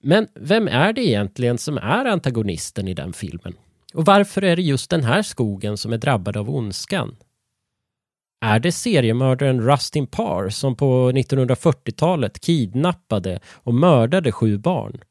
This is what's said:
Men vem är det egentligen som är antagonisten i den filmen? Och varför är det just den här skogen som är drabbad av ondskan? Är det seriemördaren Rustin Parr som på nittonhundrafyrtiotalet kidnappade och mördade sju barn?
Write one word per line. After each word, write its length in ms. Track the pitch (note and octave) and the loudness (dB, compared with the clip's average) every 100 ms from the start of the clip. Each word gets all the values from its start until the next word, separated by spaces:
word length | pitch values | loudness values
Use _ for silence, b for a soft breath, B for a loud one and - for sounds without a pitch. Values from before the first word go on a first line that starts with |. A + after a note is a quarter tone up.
Men 260 | B2+ F#3+ A3 | 2 2 2
vem 340 | - B2+ G#3+ G3+ | -8 0 0 2
är 240 | A#2+ F3 | 2 2
det 140 | A3+ A3+ | 2 0
egentligen 500 | G#2+ G2+ - A#2+ A#2+ | 0 -2 -2 -2 -2
som 200 | - C#3 | -4 -6
är 260 | - F#3 | -2 0
antagonisten 840 | C4 G3 - A#2 G#2 E2 - - F#2+ | 0 0 -2 -2 -2 -4 -8 -8 -6
i 60 | |
den 180 | F2 D2 | -6 -8
filmen? 420 | - G2+ E2+ F#2 F2 _ _ _ | -10 -10 -10 -12 -16 _ _ _
Och 100 | E3+ | -2
varför 400 | D#3+ G3+ G3+ - | 4 4 4 0
är 120 | F#3+ E3+ | 0 0
det 60 | |
just 280 | F3+ C3+ - | 2 -2 0
den 140 | E3+ | -2
här 180 | B2 D3+ | 2 0
skogen 540 | G#3+ - A2+ G2 G#2 G#2 | -2 -2 -4 -2 -6 -6
som 160 | G#2+ | -4
är 60 | A2+ | -4
drabbad 380 | B2+ A#2 F#2 G#2+ | 0 0 -2 -6
av 140 | G#2 | -4
ondskan? 640 | C#3+ G#2+ F#2+ - G3 A2 - _ _ _ _ _ _ _ _ _ _ _ _ | -4 -6 -8 -6 -6 -6 -10 _ _ _ _ _ _ _ _ _ _ _ _
Är 180 | A2+ G#2+ | 2 2
det 140 | D3 | 2
seriemördaren 880 | F3 B3 F#3+ A#2 A#2 C3 B2+ C#3 B2+ | -2 0 2 2 2 2 2 2 2
Rustin 460 | A2+ C#3 - D#3 C3+ | 2 2 2 -4 -4
Parr 420 | - A#3 F2 F#2+ | -4 -4 -2 -4
som 280 | G#2 C#3 A#2+ | -4 -4 0
på 340 | C#3 B2+ B2+ | 2 4 2
nittonhundrafyrtiotalet 1300 | C3 B2+ C#3 B2+ B2+ F3 C#3+ - - D#3+ F3+ G#2+ - | 2 0 0 0 2 0 0 -4 -2 0 0 -2 -4
kidnappade 1000 | - E3 A2 A2+ E3+ F3 _ G#2 F#2 F2+ - | -2 0 0 0 -2 -2 _ -4 -2 -8 -10
och 280 | - - | -12 -2
mördade 580 | A#2+ F3 C#3+ A2+ F3+ D3+ | 2 6 6 4 2 0
sju 260 | - A2 G#2 | 0 0 0
barn? 420 | A2 F3 G#2 - - | -2 -2 -6 -12 -18